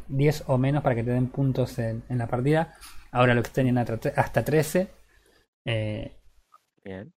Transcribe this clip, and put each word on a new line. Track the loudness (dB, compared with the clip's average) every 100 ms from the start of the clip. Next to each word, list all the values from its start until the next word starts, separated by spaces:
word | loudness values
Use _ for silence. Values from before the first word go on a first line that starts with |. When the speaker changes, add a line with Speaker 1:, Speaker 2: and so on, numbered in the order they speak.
| -4
Speaker 1:
diez | 0 2 0 0
o | 2
menos | 2 2
para | 0
que | 0
te | 0
den | 0 0
puntos | 0 0 0 -2 -2
en, | -4 -6 -6
en | -4
la | -2
partida. | -2 2 2 0 -8 -18 -16 -6
Ahora | 2 4
lo | 4
extienden | 2 0 2 2
hasta | 0 -2
tre-, | -2 -2
hasta | 0 0
trece. | 2 2 2 0 -2 -8 _ _ _ _ _ _
Eh, | -4 -2 -2 -6 -8 -16 -20 _ _ _ _ _
Speaker 2:
Bien. | -14 -14 -14